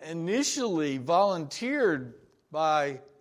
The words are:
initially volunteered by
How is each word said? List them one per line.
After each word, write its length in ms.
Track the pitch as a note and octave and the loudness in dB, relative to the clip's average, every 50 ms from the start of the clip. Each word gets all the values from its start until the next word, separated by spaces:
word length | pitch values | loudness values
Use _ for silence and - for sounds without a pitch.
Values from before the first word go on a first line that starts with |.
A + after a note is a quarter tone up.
| - | -10
initially 920 | D#3 E3+ E3+ E3 F3 G3+ B3+ C#4+ - - D4 B3+ A3+ F#3 D#3+ D3+ C#3+ C3+ C3+ | -8 -6 -4 -2 0 0 0 0 0 -2 -2 -2 0 0 0 0 0 -2 -2
volunteered 1160 | B2 C3+ E3+ F3+ G3+ G3+ F#3+ E3+ D#3 C#3 - - A#3 B3+ C#4+ D4 B3+ G3 D#3+ C#3 B2 A#2+ A2+ - - _ _ _ _ _ | 0 2 4 4 4 4 2 -2 -6 -8 -8 -6 -4 -4 0 2 2 2 2 0 -2 -8 -14 -18 -20 _ _ _ _ _
by 500 | - D3+ D#3+ D#3 D#3 D3+ C#3+ C#3+ C3+ B2+ - - - _ | -4 0 2 2 2 2 2 0 -4 -8 -12 -18 -20 _